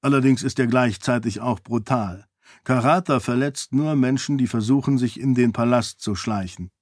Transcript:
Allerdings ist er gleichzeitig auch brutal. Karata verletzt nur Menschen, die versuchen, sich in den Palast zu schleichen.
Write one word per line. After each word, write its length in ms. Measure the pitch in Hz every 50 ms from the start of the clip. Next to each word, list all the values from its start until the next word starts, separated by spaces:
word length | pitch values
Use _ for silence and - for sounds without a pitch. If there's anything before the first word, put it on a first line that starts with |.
Allerdings 420 | - 139 139 139 127 135 131 117 -
ist 160 | 131 - -
er 80 | 131 117
gleichzeitig 720 | 131 131 123 120 101 - - - 123 120 110 117 95 101
auch 180 | 107 123 120 -
brutal. 680 | _ - 117 117 107 - 135 123 107 95 90 98 - _ _ _ _ _ - _ _
Karata 560 | - 131 127 113 135 160 185 180 - 143 123
verletzt 540 | - - 123 123 135 143 135 - - - -
nur 220 | 135 151 156 156
Menschen, 420 | 143 127 127 135 135 - - 147 135
die 100 | 127 110
versuchen, 500 | - 113 104 110 135 143 135 - 139 127
sich 220 | 123 120 - -
in 160 | 127 135 131
den 180 | 123 123 117 104
Palast 480 | - 117 120 123 123 117 - - _
zu 140 | - - 104
schleichen. 540 | 92 - 120 110 101 95 90 - - 90 92 _ _